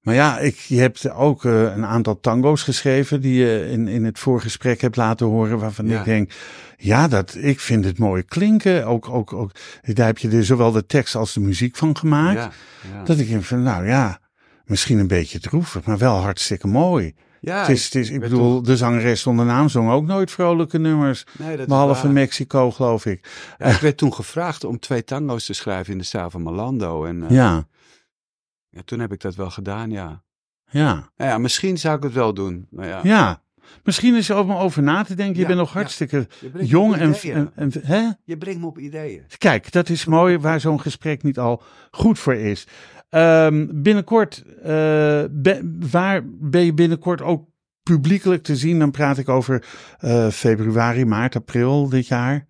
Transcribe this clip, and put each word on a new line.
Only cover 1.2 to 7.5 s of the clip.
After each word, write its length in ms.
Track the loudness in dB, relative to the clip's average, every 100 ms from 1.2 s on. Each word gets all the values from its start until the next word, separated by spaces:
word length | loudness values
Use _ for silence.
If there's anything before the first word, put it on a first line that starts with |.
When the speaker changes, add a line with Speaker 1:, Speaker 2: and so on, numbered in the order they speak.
| 0 2
Speaker 1:
eh, 180 | 2 2
een 220 | 2 0
aantal 360 | -2 0 0 0
tango's 420 | 0 2 2 2
geschreven 580 | 0 -2 2 2 0 -2
die 140 | 0
je 340 | 2 4 2 -2
in, 180 | -2 -2
in 160 | -2
het 140 | -2 -2
voorgesprek 640 | -2 0 -2 -4 -2 0
hebt 160 | 0 0
laten 300 | 0 2 0
horen, 320 | 2 0 -2
waarvan 280 | -4 -4 -2
Speaker 2:
Ja. 120 | -2
Speaker 1:
ik 60 |
denk, 280 | 0 0 0 -6 -20 -20 -20 _
ja, 320 | 0 4 4
dat, 260 | 2 -2 -4
ik 220 | -2